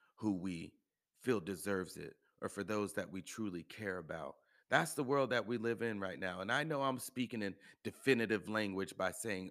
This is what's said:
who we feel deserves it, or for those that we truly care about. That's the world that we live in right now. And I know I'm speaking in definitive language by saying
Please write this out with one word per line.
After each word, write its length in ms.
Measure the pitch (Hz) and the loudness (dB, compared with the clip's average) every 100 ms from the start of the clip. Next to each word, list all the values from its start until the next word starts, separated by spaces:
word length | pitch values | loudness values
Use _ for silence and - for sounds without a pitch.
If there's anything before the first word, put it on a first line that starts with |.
| _ | _
who 180 | - 110 | -2 2
we 400 | 92 92 82 82 - _ _ _ _ | 2 0 -4 -6 -14 _ _ _ _
feel 200 | 123 110 | 0 0
deserves 560 | 82 90 98 95 85 80 | 0 -4 0 0 0 -6
it, 180 | 80 - _ - | -12 -14 _ -8
or 80 | - | -8
for 160 | 101 | -4
those 300 | 95 107 101 | -2 0 0
that 160 | - 85 | -2 -4
we 100 | 92 | -6
truly 440 | - - 107 87 | -8 -6 -4 -4
care 340 | 80 - 104 92 | -8 -6 -4 -4
about. 380 | 80 82 69 - _ _ - | -4 -6 -6 -10 _ _ 2
That's 240 | 139 165 | 2 2
the 80 | - | 0
world 280 | 127 139 127 | 2 4 4
that 160 | 123 104 | 2 2
we 120 | 120 | 0
live 240 | 113 117 | 0 0
in 160 | 117 104 | 0 -2
right 200 | 98 87 | -4 -2
now. 220 | 92 92 | -4 -2
And 120 | 98 | 0
I 100 | 131 | 0
know 200 | 156 143 | 2 0
I'm 180 | 135 131 | 0 0
speaking 420 | - 127 120 117 | -4 -2 -2 0
in 140 | 98 90 - - | -2 -4 -14 -10
definitive 680 | 107 - 131 120 110 107 87 | -10 0 6 6 6 2 2
language 480 | 110 104 92 95 - | 0 2 0 -2 0
by 140 | 92 | -2
saying 400 | - 113 92 92 | 0 -2 -2 -4